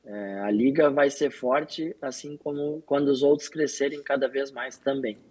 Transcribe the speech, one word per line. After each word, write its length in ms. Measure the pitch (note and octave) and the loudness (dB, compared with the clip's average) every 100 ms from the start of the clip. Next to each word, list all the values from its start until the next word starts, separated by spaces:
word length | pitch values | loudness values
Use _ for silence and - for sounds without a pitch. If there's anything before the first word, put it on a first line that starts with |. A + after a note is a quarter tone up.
É, 380 | A2 G#2 G2+ G2 | -14 -10 -8 -4
a 100 | G#2 | 0
liga 380 | G#2 C3 D3 D3 | 4 4 4 4
vai 220 | C#3 C#3+ | 4 2
ser 200 | - C#3+ | 2 -4
forte, 640 | - B2+ C#3 D#3 - D#3+ - | -2 0 0 -2 -8 -8 -8
assim 380 | C3+ B2+ D3 D3 | -10 -10 -12 -10
como 440 | D3+ C#3+ D3 D3+ - | -8 -4 -4 -6 -2
quando 220 | C#3+ C#3+ | 2 2
os 140 | C3 | 4
outros 280 | C#3+ D3 - | 4 4 0
crescerem 520 | D#3 D3 - C#3 D3 | -4 -4 0 -4 -4
cada 260 | - C#3 C3 | -4 0 0
vez 220 | C3+ C#3 | -2 -6
mais 280 | B2+ B2+ - | -8 -10 -6
também. 400 | C#3 C#3 B2 G#2 - | -4 -2 -4 -8 -16